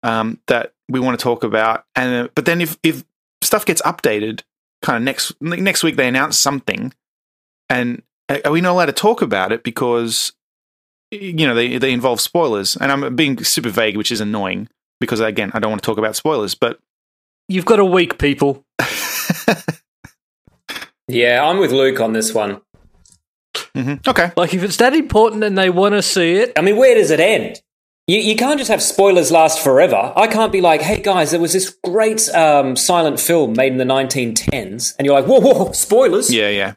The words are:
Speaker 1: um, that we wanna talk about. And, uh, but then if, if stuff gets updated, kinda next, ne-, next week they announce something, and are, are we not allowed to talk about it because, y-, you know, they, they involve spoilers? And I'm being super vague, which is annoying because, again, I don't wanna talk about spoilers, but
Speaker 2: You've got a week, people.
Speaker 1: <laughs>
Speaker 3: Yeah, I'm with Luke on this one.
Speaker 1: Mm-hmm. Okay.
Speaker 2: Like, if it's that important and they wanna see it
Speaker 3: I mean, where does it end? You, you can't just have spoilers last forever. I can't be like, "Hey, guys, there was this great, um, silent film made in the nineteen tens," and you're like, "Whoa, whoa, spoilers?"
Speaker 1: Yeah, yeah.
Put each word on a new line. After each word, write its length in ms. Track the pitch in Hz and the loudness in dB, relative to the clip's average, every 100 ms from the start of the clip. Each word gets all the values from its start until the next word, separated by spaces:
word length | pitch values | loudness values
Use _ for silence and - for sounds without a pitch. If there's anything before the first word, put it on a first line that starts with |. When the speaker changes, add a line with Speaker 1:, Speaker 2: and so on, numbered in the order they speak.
Speaker 1:
um, 360 | 120 113 110 113 - | -2 -2 -4 -8 -2
that 240 | 120 - _ - | -2 -2 _ -8
we 140 | 131 | -4
wanna 160 | 127 120 | -2 -2
talk 260 | 127 117 | -2 -2
about. 400 | 113 110 110 113 _ - | 0 0 0 0 _ -6
And, 300 | 127 123 123 | -4 -4 -4
uh, 20 | |
but 120 | - 139 | -2 -2
then 160 | 170 | 0
if, 160 | 165 - | -2 -2
if 220 | 160 139 - _ _ _ | -2 -4 -10 _ _ _
stuff 220 | - 214 - | -2 -2 0
gets 160 | 160 | -2
updated, 640 | 151 165 - 107 107 113 - _ _ _ - | -2 -2 -2 -2 -4 -8 -16 _ _ _ -4
kinda 160 | 120 | -2
next, 320 | 123 131 - - | -2 -4 -8 -8
ne-, 180 | 151 170 | -8 -4
next 240 | 190 - | -2 0
week 140 | 165 139 | -2 0
they 100 | 127 | 0
announce 300 | 131 151 - | 0 0 0
something, 560 | 139 139 - - - _ _ _ _ _ _ _ _ | -2 -2 -6 -8 -8 _ _ _ _ _ _ _ _
and 340 | 127 120 123 _ _ _ | -4 -2 -6 _ _ _
are, 100 | 139 143 | -4 0
are 60 | |
we 100 | 160 | 0
not 100 | 180 | 2
allowed 120 | 180 160 | 2 0
to 80 | |
talk 280 | 135 208 233 | 0 0 0
about 280 | 165 101 95 | -2 -2 -2
it 120 | 113 | -4
because, 680 | - 117 123 120 117 113 - _ _ _ _ _ _ _ _ | -6 -4 -2 -2 -2 -4 -6 _ _ _ _ _ _ _ _
y-, 60 | 208 | -14
you 280 | 196 165 151 | -8 -2 0
know, 80 | 117 | 2
they, 220 | 123 123 | 0 -2
they 120 | 131 | -2
involve 300 | 123 127 117 | 0 -2 -2
spoilers? 560 | - 175 156 104 98 - | -2 -2 0 -2 -4 -4
And 140 | 135 | -2
I'm 240 | 139 135 127 | -2 -4 -2
being 280 | 151 127 | -2 -2
super 260 | - - 117 | -4 -4 -2
vague, 280 | 98 110 104 | -2 -2 -2
which 140 | 104 | -4
is 100 | 113 | -4
annoying 480 | 104 107 95 95 107 _ _ _ | -4 -4 -4 -6 -10 _ _ _
because, 180 | 123 113 | -4 -2
again, 300 | 110 104 101 110 | -2 -2 -4 -4
I 40 | |
don't 120 | 107 | -4
wanna 100 | 107 | -4
talk 160 | - 104 | -4 -2
about 180 | 107 107 | -2 -2
spoilers, 380 | 156 147 101 - | -2 -2 -4 -2
but 240 | 120 - _ _ _ _ _ _ _ | -4 -4 _ _ _ _ _ _ _
Speaker 2:
You've 160 | 185 170 | -4 2
got 140 | 220 | 2
a 60 | 196 | 4
week, 340 | 180 175 - | 2 0 0
people. 440 | 143 139 143 135 _ - | -2 0 0 -2 _ -8
Speaker 1:
<laughs> 800 | - - - - - 175 - 196 - 160 _ _ - _ _ _ _ _ - - - _ - | -6 -6 -8 -10 -6 -4 -2 -2 -6 -12 _ _ -20 _ _ _ _ _ -16 -16 -16 _ -6
Speaker 3:
Yeah, 360 | 120 120 123 | 0 2 4
I'm 140 | 147 185 | 2 2
with 140 | 165 | 2
Luke 280 | 131 135 107 | 2 2 2
on 140 | 113 | -2
this 200 | 110 107 | -2 -2
one. 280 | 113 104 98 _ _ _ _ _ _ _ _ _ - - 135 | -2 -4 -6 _ _ _ _ _ _ _ _ _ -14 -10 -6
Speaker 1:
Mm-hmm. 320 | 127 143 - | -6 -4 -2
Okay. 240 | 247 175 175 | 0 0 0
Speaker 2:
Like, 160 | 170 | -2
if 100 | 185 | -2
it's 140 | 190 - | -4 2
that 160 | 247 | 2
important 500 | 311 - 208 220 214 | 2 2 2 2 2
and 140 | 214 196 | -2 0
they 120 | 185 | 2
wanna 320 | 180 202 208 | 2 2 2
see 320 | - - 165 180 | 0 0 2 2
it 180 | 240 - | 2 2
Speaker 3:
I 40 | |
mean, 160 | 180 202 | 2 6
where 180 | 262 226 | 6 6
does 140 | 170 | 4
it 80 | 151 | 4
end? 420 | 175 214 - - _ _ _ _ - | 4 2 -2 -12 _ _ _ _ -2
You, 120 | 196 | 0
you 160 | 214 220 | 0 0
can't 220 | 247 294 | 0 0
just 100 | 233 | 0
have 100 | 208 | -2
spoilers 500 | - - 196 180 143 | 0 2 4 4 4
last 320 | 165 160 156 | 4 4 2
forever. 500 | 143 131 175 104 104 - | 2 4 4 2 0 0
I 100 | 220 | 2
can't 240 | 214 220 | 2 0
be 100 | 196 | 2
like, 200 | 180 156 | 2 2
"Hey, 180 | 151 208 | 0 -2
guys, 300 | 202 185 151 | 0 0 0
there 100 | 165 | 0
was 140 | 165 | 0
this 220 | 185 185 - 180 | 0 -2 -8 -4
great, 420 | 190 220 - - | 0 0 0 0
um, 460 | 170 160 147 135 127 | 2 4 4 2 -2
silent 440 | - 175 160 131 | 0 0 0 -2
film 340 | - 170 135 | 0 0 2
made 180 | 113 135 | 2 0
in 60 | 127 | 0
the 80 | 127 | 0
nineteen 480 | 135 131 135 120 | 0 0 -4 -4
tens," 600 | 113 - 139 98 107 - - | -4 -4 -6 -8 -8 -8 -4
and 80 | 139 | 2
you're 80 | |
like, 120 | 139 139 | 2 6
"Whoa, 120 | 262 | 4
whoa, 320 | 254 262 190 | 6 4 2
spoilers?" 600 | - - 220 262 165 - | -2 0 4 4 2 0
Speaker 1:
Yeah, 160 | 117 104 | 0 0
yeah. 240 | 101 98 | 0 -4